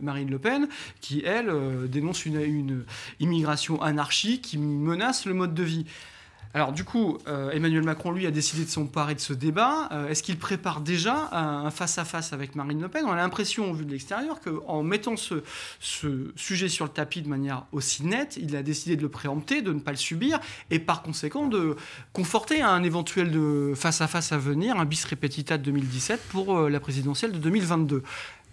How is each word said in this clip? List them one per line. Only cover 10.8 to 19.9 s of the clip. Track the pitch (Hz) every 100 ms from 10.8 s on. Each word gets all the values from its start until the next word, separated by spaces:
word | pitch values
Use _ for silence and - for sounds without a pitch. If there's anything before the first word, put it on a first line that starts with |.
déjà | 147 175 185 285 311
un, | 175 151 143
un | 147
face-à-face | 151 175 - 165 165 160
avec | 139 139 151
Marine | 143 151
Le | 180
Pen ? | 311 285
On |
a | 170
l'impression, | 180 185 202 - 202
au |
vu | 165 147
de |
l'extérieur, | 139 135 202 302 -
qu'en | - 156 - 156
mettant | 156 208 214 226
ce, | - 160 143 - - -
ce | - - 151 135 135 -
sujet | - 185 180
sur | 165
le | 156
tapis | - 151 -
de | 147
manière | 139 139 131 -
aussi | 151 131 -
nette, | 156 226 294 -
il | 160
a | 143
décidé | 139 151 165 165
de |
le | 147
préempter, | - 147 143 147 294
de | 202
ne | 151
pas | 147